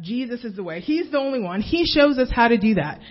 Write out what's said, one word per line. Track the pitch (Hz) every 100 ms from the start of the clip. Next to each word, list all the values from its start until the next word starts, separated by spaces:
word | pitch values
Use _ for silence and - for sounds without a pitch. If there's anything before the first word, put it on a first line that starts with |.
Jesus | 170 247 254 240
is | 233 196
the |
way. | 180 165
He's | 175 311 359
the | 285
only | 269 262
one. | 185 185
He | - 330 330
shows | 311 285 254
us | 254
how | - 233
to | 233
do | 214
that. | 196 151 - -